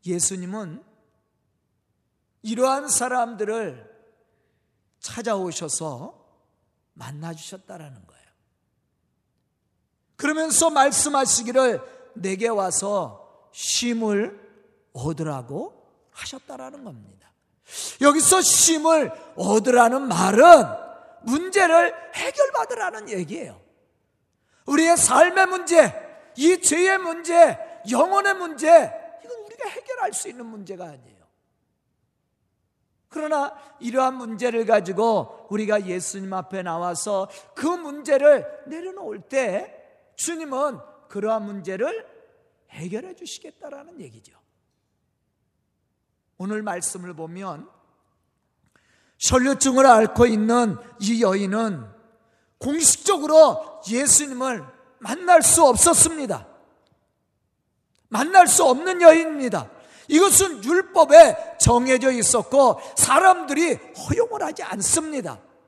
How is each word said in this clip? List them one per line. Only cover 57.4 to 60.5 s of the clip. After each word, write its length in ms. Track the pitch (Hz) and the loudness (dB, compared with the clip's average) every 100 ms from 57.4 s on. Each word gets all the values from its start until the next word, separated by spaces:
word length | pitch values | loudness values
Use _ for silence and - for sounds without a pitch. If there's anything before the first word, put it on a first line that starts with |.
| _ _ _ _ _ _ _ | _ _ _ _ _ _ _
만날 380 | 220 285 381 359 | -4 4 6 6
수 180 | - | 6
없는 380 | 330 254 349 370 | 4 2 -2 6
여인입니다. 680 | 339 320 320 294 262 190 113 - - - - | 8 8 2 -6 -6 -6 -8 -18 -20 -20 0
이것은 560 | 294 392 - 381 | 4 4 4 2